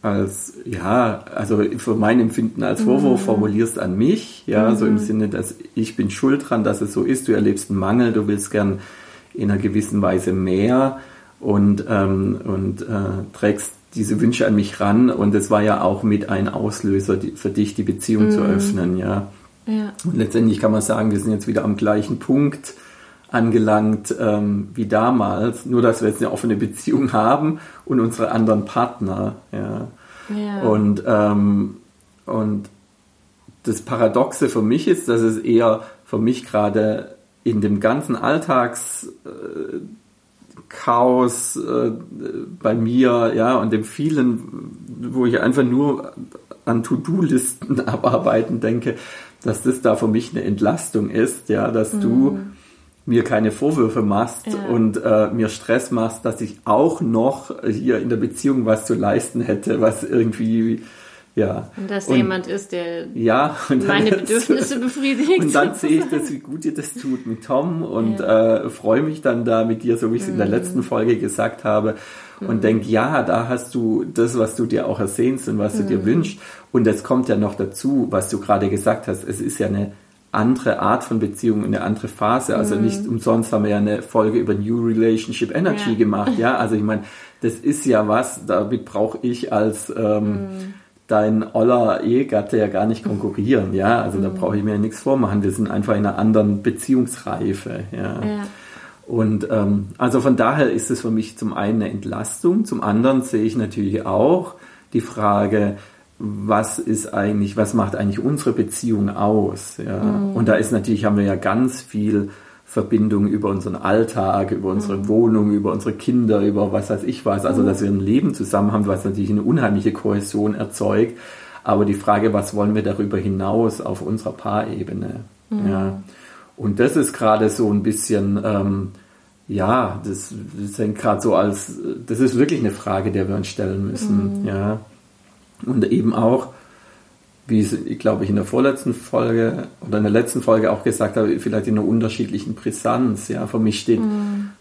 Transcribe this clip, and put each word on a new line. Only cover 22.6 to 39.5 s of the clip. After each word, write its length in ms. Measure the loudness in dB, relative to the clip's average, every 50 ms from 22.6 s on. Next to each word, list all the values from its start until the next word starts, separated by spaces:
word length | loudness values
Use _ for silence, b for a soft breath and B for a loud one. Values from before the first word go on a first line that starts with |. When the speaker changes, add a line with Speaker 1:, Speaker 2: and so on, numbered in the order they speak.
| -16 -18 -18 B B B B B B B B B B B
Speaker 1:
angelangt, 840 | 0 2 2 4 4 4 4 4 4 4 4 2 0 0 -2 -6 -4 0
ähm, 500 | 0 0 2 2 0 0 0 -2 -4 -6 -6
wie 100 | -6 -2
damals, 800 | 0 2 2 2 4 2 2 0 0 0 0 -2 -2 -4 -6 -4
nur 160 | 0 2 4
dass 200 | 4 4 2 4
wir 80 | 0 0
jetzt 120 | 0 0
eine 100 | -2 -2
offene 240 | -2 -2 0 0 0
Beziehung 560 | 0 -2 -4 -6 -6 -2 0 2 2 2 2
haben 480 | 2 2 4 4 2 2 2 -2 -2 B B B B B B
und 140 | 0 2 2
unsere 320 | 2 2 0 -2 -2 0
anderen 320 | 2 2 4 4 4 2 2
Partner, 720 | -2 -2 -2 -2 -2 -2 -6 -4 -4 -2 -2 -2 -4 -4 -8 -16 _
ja. 360 | -10 -8 -6 -6 -6 -8 -8 -12 -14 B B B B B B B
Speaker 2:
Ja. 320 | -6 -6 -4 -4 -4 -2
Speaker 1:
Und, 420 | 0 2 2 4 4 2 2 0 0
ähm, 720 | 0 2 4 4 4 4 4 4 4 2 2 0 -2 -6 -14 _ _ _ _ _ _ _ _ _
und 440 | -6 -4 -2 -2 -2 -4 -4 -8 -12 -20 _ _ _ _ _ _ _ _ _ _ _ _ _ _ -20 -20 _ -4
das 180 | -4 -4 -4
Paradoxe 640 | -4 -6 0 2 2 2 4 2 0 0 0 0 0 0
für 120 | 2 0
mich 260 | 2 2 2 2 2
ist, 220 | 2 0 2 2 0
dass 120 | 2 4
es 160 | 4 2 0
eher 440 | 0 0 2 4 6 6 4 2 B B B B B B
für 120 | -6 -2 0
mich 260 | 2 2 0 0 -6
gerade 680 | -2 0 0 0 2 2 2 2 2 0 -2 -6 -12 -18 -20 _ _ _ _ _
in 180 | 0 0 2
dem 180 | 2 2 0 2
ganzen 360 | 2 0 0 0 -2 -4 -4
Alltags-, 920 | -2 0 0 0 -2 0 0 2 2 2 0 -4 -8 -8 -8 -10 -10 -12 -14 -18 -16 _
äh, 520 | -18 -16 -14 -14 -12